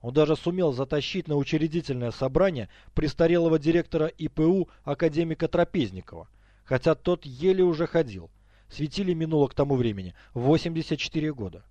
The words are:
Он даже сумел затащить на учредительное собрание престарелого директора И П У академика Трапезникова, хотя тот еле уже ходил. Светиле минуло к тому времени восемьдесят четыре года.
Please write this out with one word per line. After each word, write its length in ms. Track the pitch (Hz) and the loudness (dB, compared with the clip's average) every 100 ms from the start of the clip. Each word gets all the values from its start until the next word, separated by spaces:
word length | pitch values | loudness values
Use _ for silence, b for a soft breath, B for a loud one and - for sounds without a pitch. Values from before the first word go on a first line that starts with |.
Он 140 | 117 | 0
даже 220 | 135 151 156 | 2 2 2
сумел 360 | - 180 170 | -2 0 0
затащить 540 | 123 135 147 - 190 160 | 0 -2 -2 -4 -6 -2
на 100 | 143 | -2
учредительное 760 | 135 156 156 160 147 127 120 | 0 0 0 -2 -4 -4 -4
собрание 580 | - 131 131 190 147 104 b b | -4 -2 2 2 0 -8 b b
престарелого 640 | - 151 - 165 170 165 160 | -2 -2 2 4 4 4 2
директора 480 | 147 170 160 165 156 | 2 2 0 -2 -2
И 220 | - 156 | -4 -8
П 160 | - | 2
У 240 | 156 190 165 b | 2 2 0 b
академика 640 | - 143 160 147 165 156 160 | -8 0 0 0 -2 -2 -2
Трапезникова, 800 | 175 170 180 113 92 - 82 80 _ _ _ | 0 0 0 -2 -4 -14 -18 -20 _ _ _
хотя 300 | - 131 165 | -4 0 2
тот 320 | 156 - 180 143 | 0 0 -2 -4
еле 380 | 127 180 190 | -2 2 4
уже 220 | 180 156 170 | 2 2 0
ходил. 420 | 170 139 95 82 _ _ _ _ | 0 0 -6 -16 _ _ _ _
Светиле 460 | - 147 185 190 | -8 -6 -4 -2
минуло 340 | 165 160 156 143 | -2 0 2 2
к 60 | |
тому 200 | - 143 | 0 0
времени 400 | 135 117 101 92 b b | 2 0 -2 -10 b b
восемьдесят 680 | 123 127 156 170 165 151 156 | -2 2 2 2 -6 -4 -4
четыре 360 | - 165 156 | -4 -4 -4
года. 300 | 139 98 87 - | -6 -10 -10 -20